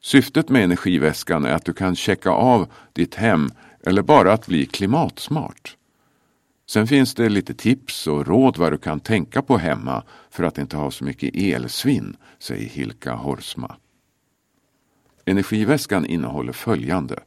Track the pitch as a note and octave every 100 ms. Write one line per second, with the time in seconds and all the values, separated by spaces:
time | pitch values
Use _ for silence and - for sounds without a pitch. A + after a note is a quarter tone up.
0 | - C#3 B2+ D#3 D#3+ C3 F#2 F2 G2 F2
1 | D2+ D2 - D#2+ C2 D#2+ - D#2+ F#2 F2+
2 | - F#2 G2 - B2 A#2+ F2 - - -
3 | E2+ - A2 F2 C#2 - - _ - F#2+
4 | C#3 D3 F#2 A2 - D#2 - - G2 C#3+
5 | B2+ - - D3 G#2+ - - - _ _
6 | _ _ _ _ _ _ - G#2+ A2 C#3
7 | B2+ - A#2 G2+ - - - C3 - -
8 | D#2 D2 C#2 G2+ C3 G2 E2 D2+ - D2+
9 | - A2 D2 - C3+ A#2+ D#2+ A#1 A1+ A#1+
10 | - - _ - E2+ D2+ C#2+ D2+ C#2+ -
11 | C2+ C#2+ C#2 - G2 B1 A#1+ - C3 C3
12 | G1+ - _ _ - G1+ A1 C#2 A#1 -
13 | C2 A#1+ C2+ C2 - B1 A#1 - _ _
14 | _ _ _ _ _ _ _ _ _ _
15 | _ _ - G2 F#2+ G#2+ G#2+ D3 - G2
16 | C#2+ E2 B1+ C#2+ B1 B1+ - E2+ A#1+ F2+
17 | C2 -